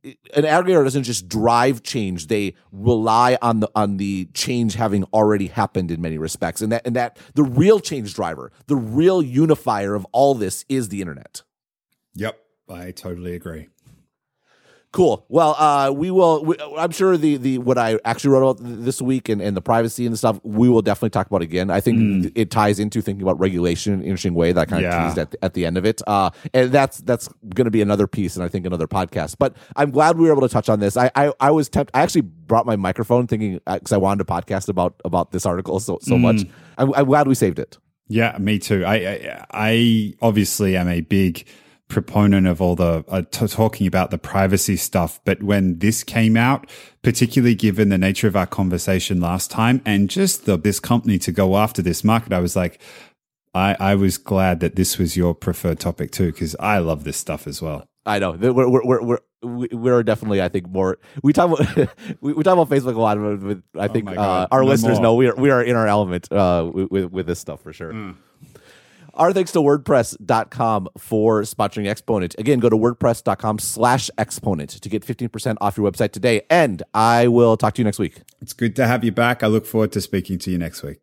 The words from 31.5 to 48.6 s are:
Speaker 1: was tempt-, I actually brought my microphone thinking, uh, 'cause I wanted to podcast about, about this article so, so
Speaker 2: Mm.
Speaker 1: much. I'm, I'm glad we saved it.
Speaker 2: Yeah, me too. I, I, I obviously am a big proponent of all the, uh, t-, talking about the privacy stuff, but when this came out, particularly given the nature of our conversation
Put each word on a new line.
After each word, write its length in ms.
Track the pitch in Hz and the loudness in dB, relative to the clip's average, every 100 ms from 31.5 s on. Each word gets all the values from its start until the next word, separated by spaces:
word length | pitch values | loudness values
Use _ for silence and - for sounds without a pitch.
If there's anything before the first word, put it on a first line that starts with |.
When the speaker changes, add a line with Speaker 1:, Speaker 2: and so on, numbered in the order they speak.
Speaker 1:
was 160 | 156 143 | 2 0
tempt-, 240 | - 143 | -4 -2
I 60 | 127 | 0
actually 200 | 170 175 | 2 0
brought 440 | 101 - - 113 | -2 -12 0 0
my 120 | 117 107 | 2 -2
microphone 500 | 95 110 110 120 123 | -2 -4 0 0 0
thinking, 320 | 110 107 90 - | -4 -4 -6 -6
uh, 120 | 92 | -8
'cause 120 | - | -2
I 60 | 104 | 0
wanted 280 | 95 101 | 2 0
to 60 | 92 | -2
podcast 380 | 87 - 95 101 | -4 -4 -6 -2
about, 260 | 90 90 _ | -2 -2 _
about 280 | 90 87 82 | -4 -2 -2
this 140 | 90 | -4
article 360 | 95 90 92 92 | -2 -4 -4 -6
so, 180 | 104 87 | -4 -8
so 140 | - | 0
Speaker 2:
Mm. 60 | 120 | 2
Speaker 1:
much. 240 | 120 110 92 - - - | 4 2 -2 -12 -20 -2
I'm, 160 | 135 | 0
I'm 100 | 139 | 2
glad 220 | 139 147 135 | 2 4 4
we 80 | |
saved 240 | 131 101 76 | 2 0 -2
it. 180 | 60 - _ _ _ | -10 -16 _ _ _
Speaker 2:
Yeah, 300 | 107 113 - | 0 0 -2
me 200 | 98 104 | -2 -2
too. 260 | - 101 | 0 0
I, 100 | 92 | 2
I, 500 | 110 92 101 - - - | 0 -2 -6 -10 -14 -12
I 640 | 107 107 113 117 110 104 - | -4 0 2 4 2 0 0
obviously 560 | 117 107 98 - 98 92 | 2 2 2 0 0 0
am 100 | 87 | 0
a 140 | 87 | -2
big 440 | 80 98 95 82 - - _ _ _ | 0 2 2 -2 -14 -20 _ _ _
proponent 600 | - - 104 104 98 92 | -6 -2 2 4 4 2
of 160 | 82 | 2
all 120 | 90 | 0
the, 300 | 87 87 82 - | 2 0 0 -4
uh, 120 | 95 82 | -6 -6
t-, 160 | - | -4
talking 400 | 110 - 110 - | -4 0 0 0
about 240 | 95 92 90 | -2 0 -2
the 80 | 87 | -6
privacy 580 | - 98 95 95 - | -4 0 2 2 0
stuff, 440 | 92 - 95 82 - | -2 -2 -2 -2 -4
but 200 | - 95 | -4 -2
when 340 | 101 101 95 82 | 0 2 0 0
this 260 | 101 113 | 0 -2
came 320 | - 120 110 | -4 0 2
out, 320 | 113 123 139 - - - _ | 4 4 0 -4 -20 -20 _
particularly 500 | 123 117 120 139 120 | -2 0 0 2 2
given 360 | 107 107 98 104 | 4 0 2 2
the 80 | 95 | 2
nature 300 | 95 98 110 | 0 0 0
of 80 | |
our 120 | 95 87 | 0 -2
conversation 760 | - | -2